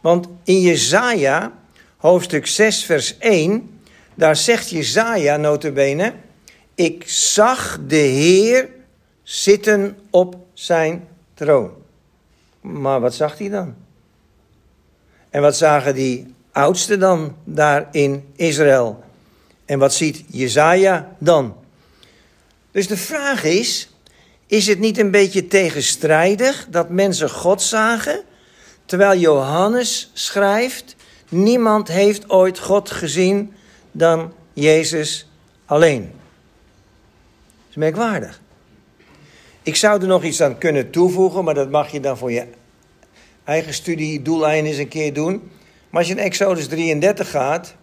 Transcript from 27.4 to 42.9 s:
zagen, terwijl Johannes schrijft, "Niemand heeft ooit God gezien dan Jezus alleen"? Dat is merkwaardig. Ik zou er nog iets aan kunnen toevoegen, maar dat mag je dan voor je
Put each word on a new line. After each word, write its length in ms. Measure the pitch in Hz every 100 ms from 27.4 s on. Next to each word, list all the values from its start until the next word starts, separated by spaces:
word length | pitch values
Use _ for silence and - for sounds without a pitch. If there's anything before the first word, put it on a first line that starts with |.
| 175 190
zagen, 600 | - 220 220 226 285 359 - _ _ _ - _ -
terwijl 340 | 185 196 190
Johannes 920 | 165 147 135 160 202 247 233 - -
schrijft, 840 | - - 202 202 208 254 - - - _ _ _
"Niemand 580 | 165 208 247 226 214 -
heeft 420 | 175 202 208 -
ooit 300 | 190 185 185
God 320 | - 202 202
gezien 600 | - 165 147 185 202 208 - _ _ _
dan 420 | 147 165 165 165 - _
Jezus 760 | - 151 156 151 160 151 - - _ _ _ _
alleen"? 360 | 147 165 131
Dat 1700 | 90 - - _ _ _ _ _ _ _ _ _ _ _ _ _ _
is 60 | 147
merkwaardig. 680 | 156 165 233 185 104 - _ _ _ _ _ _ _ _ _ - _ _
Ik 120 | - 156
zou 260 | 214 208
er 60 | 185
nog 160 | 185
iets 180 | 160 -
aan 160 | 147 120
kunnen 320 | 170 147 120
toevoegen, 540 | 165 180 180 190 180
maar 100 | 165
dat 160 | 143 135
mag 220 | 147 143
je 80 | 147
dan 180 | 135 123
voor 140 | 127
je 140 | 117 - - _ _ _